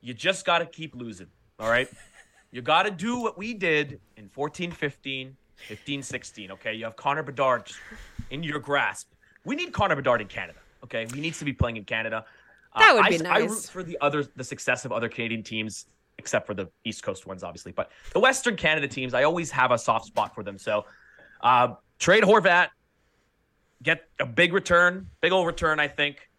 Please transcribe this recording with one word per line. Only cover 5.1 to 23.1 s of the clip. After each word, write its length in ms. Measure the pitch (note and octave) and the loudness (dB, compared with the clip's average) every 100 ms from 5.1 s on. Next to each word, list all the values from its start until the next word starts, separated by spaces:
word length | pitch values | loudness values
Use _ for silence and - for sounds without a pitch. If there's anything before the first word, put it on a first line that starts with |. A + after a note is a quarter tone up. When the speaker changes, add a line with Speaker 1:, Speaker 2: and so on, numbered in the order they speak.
| C3+ C3 C3+ _ _ | -10 -10 -16 _ _
Speaker 1:
fifteen 440 | - G#2+ - C#3 | -16 -16 -8 -8
sixteen, 480 | C3+ B2+ - - F#2+ | -6 -10 -12 -18 -16
okay? 220 | G2 A#2 | -12 -8
You 120 | A2 A2+ | -8 -8
have 100 | - | -6
Connor 260 | C#3+ C#3+ | -2 -2
Bedard 420 | C#3+ C3 C3+ B2 - | -4 0 2 2 -2
just 120 | - - - - - - | -18 -18 -18 -18 -12 -10
in 100 | C3+ | -8
your 160 | D#3+ D3 | -6 -6
grasp. 520 | C#3 C#3+ A2 - - _ _ _ | -2 0 0 -4 -14 _ _ _
We 140 | D#3 C#4+ | -8 -6
need 160 | F4 | -6
Connor 240 | - G3+ D3+ | 0 0 2
Bedard 240 | C3+ A#2+ | 2 0
in 80 | G#2 | 0
Canada, 300 | - F#2 - _ _ A#2+ | -10 -12 -14 _ _ -10
okay? 200 | A#2 A2+ | -8 -8
He 60 | B2+ | -6
needs 200 | D#3+ D#3 | -8 -6
to 60 | D3 | -6
be 60 | |
playing 240 | B2+ B2 A2+ | -2 -2 -2
in 80 | |
Canada. 400 | G2 A2+ A2+ A2 - - _ _ _ | -6 -6 -4 -6 -8 -20 _ _ _
Uh, 60 | - | 4
Speaker 2:
That 160 | G#4 C4 | 6 6
would 100 | G3+ | 4
Speaker 1:
I 40 | |
Speaker 2:
be 60 | E3+ | 2
Speaker 1:
s-, 60 | |
I 160 | E3 F#3 | 2 2
root 100 | A3+ | 0
Speaker 2:
nice. 200 | A3 - | -4 -10
Speaker 1:
for 140 | F#3 | -12
the 140 | E3+ - | -10 -2
other, 240 | C#3+ D3 C#3+ - | -2 0 -4 -8
the 80 | B2+ | -12
success 400 | C3+ - B2 C3 | -8 -4 -4 -2
of 80 | |
other 160 | F#2 A2+ | -4 -4
Canadian 340 | - A#2 A2+ | -6 -6 -6
teams, 440 | G#2 A2 A2 G2+ - _ _ - | -6 -6 -6 -10 -18 _ _ -18
except 280 | - A2+ - | -4 -4 -4
for 60 | |
the 160 | G2+ F#2 _ - | -8 -8 _ -10
East 180 | G#2 | -10
Coast 240 | - F#2+ - | -8 -10 -10
ones, 160 | F#2+ | -12
obviously. 300 | F2+ F2 - | -12 -14 -14
But 180 | G2+ - - - | -8 -8 -8 -2
the 80 | F3+ | 4
Western 340 | C4 C4+ - F#3+ | 4 4 0 0
Canada 320 | E3+ D#3 C#3 | 2 2 0
teams, 260 | C#3 B2+ | -4 -2
I 100 | B2 | 2
always 280 | C#3+ F3 E3+ | 2 2 -4
have 200 | C#3 B2+ | 0 2
a 60 | A#2+ | 2
soft 280 | - A2 - | 2 0 0
spot 280 | - G#2 | -4 -4
for 80 | - | -4
them. 160 | G2+ G2 | -12 -10
So, 280 | - G#2+ - - _ - - _ | -2 -2 -2 -18 _ -20 -20 _
uh, 320 | - B2+ B2 A2+ _ _ | 4 6 4 0 _ _
trade 240 | - G3+ | 4 6
Horvat, 460 | G3+ A3 F#3 F3 F3 _ _ _ _ | 8 8 8 6 4 _ _ _ _